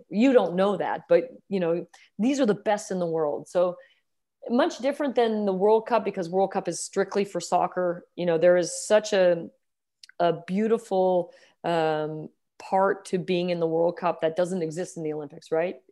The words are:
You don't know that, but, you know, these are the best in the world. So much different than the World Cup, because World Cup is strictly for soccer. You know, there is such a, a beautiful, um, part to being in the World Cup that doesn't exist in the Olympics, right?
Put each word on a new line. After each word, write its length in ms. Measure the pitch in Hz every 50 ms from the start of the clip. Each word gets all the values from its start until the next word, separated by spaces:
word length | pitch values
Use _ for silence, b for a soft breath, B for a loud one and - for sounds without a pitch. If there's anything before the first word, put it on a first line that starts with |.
| - -
You 240 | 170 202 240 277 247
don't 220 | 240 196 165 175
know 240 | 185 190 208 196 170
that, 240 | 147 113 101 - -
but, 180 | - 170 160 - - - - _ -
you 100 | 196 190
know, 260 | 175 165 170 170 175 - b b b b b -
these 220 | 208 262 285 262
are 60 | 277
the 80 | 208 196
best 360 | 202 - 220 208 208 - -
in 80 | 196 185
the 80 | 175
world. 400 | 165 160 160 156 147 143 95 -
So 300 | - - 180 180 180 175 B B B B B B B _ _ _ _ _ _ - 247
much 300 | 233 247 320 339 - -
different 360 | 220 277 277 - 302 277 220
than 300 | 254 233 220 220 214 208
the 80 | 196 190
World 340 | 185 196 208 220 220 220
Cup, 160 | - 247 220 202
because 280 | 202 196 196 180 165
World 200 | 180 190 196 190
Cup 160 | - 196 190
is 140 | 175 165 -
strictly 460 | - - - 196 190 196 - 202 185
for 160 | 196 - 175 170
soccer. 640 | - 185 170 175 180 - 185 180 175 170 175 - _ -
You 80 | - 175
know, 140 | 175 165 160
there 180 | 170 180 180
is 160 | 180 170 160 - - -
such 260 | - 214 214 208 - 214
a, 360 | 190 185 175 175 165 165 - - _ _ _ _ _ _ _ _ _ - - _ -
a 140 | 175 170 165 165 -
beautiful, 880 | - 185 202 220 220 226 220 220 - 190 185 185 185 185 180 175 175 B B B B B B -
um, 680 | 165 170 165 160 160 156 151 151 151 156 156 151 - _ _ _ _ _ -
part 460 | - - 202 190 196 196 202 - -
to 120 | - 196 180
being 320 | 156 170 185 175 180 180
in 100 | 175 170
the 60 | 165
World 320 | 165 160 165 170 175 170 -
Cup 240 | 185 170 160 - 165
that 120 | 160 160
doesn't 280 | 180 180 175 185 185 165
exist 340 | 160 151 175 180 - -
in 60 | 165 160
the 100 | 151 151
Olympics, 400 | 151 151 143 165 170 - - 160
right? 240 | 160 170 185 185 - _ _